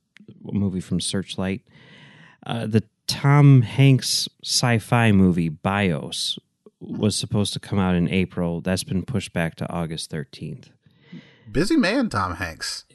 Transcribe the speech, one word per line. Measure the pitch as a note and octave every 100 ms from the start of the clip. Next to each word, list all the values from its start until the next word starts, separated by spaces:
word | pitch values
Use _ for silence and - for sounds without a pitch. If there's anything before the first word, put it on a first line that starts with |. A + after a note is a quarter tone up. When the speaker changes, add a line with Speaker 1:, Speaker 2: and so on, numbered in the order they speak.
| _ _ - -
Speaker 1:
movie | - G2+ G2+ F#2
from | - F2+
Searchlight. | - G2+ F2 - F#2+ F#2+ _ _ - - - - - _ -
Uh, | A2+ A2
the | A2 - _ -
Tom | - C#3 C#3+ C#3+ C3+
Hanks | A2 - C3+ C3 - - - _
sci-fi | - - B2 A#2 - A#2+ A2+
movie | G2 F#2+ F2 E2
Bios | D2+ G2 G2+ G2 D2 D2+ - - - - _ - _
was | - G#2+ G#2 -
supposed | A2 A2 G2+
to | -
come | - G2+
out | F#2 F2+
in | E2+
April. | F#2 F2+ - F2 E2+
That's | F#2 F#2
been | - F#2
pushed | E2 G2 -
back | - E2 -
to | -
August | F2 E2 D#2 -
thirteenth. | D#2 - - D2+ - - _ _ _ _ - - _ -
Speaker 2:
Busy | G#2+ F#3 D#4+
man, | F#3 B3+ A3+
Tom | G#2 F#2 E2
Hanks. | F2 D2+ - - -